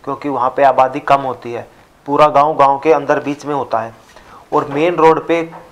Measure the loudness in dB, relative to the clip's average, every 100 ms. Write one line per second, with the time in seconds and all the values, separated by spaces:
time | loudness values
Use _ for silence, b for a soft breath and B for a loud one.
0 | -10 -8 -6 -2 -2 2 2 4 0 -2
1 | 0 0 0 -8 -10 -12 -14 b b _
2 | -6 2 4 4 2 2 2 2 2 0
3 | 0 -2 -2 -8 -6 -6 -4 -6 -6 -14
4 | B B B B B -4 -2 -2 -2 4
5 | 4 4 0 -4 -4 -12 -20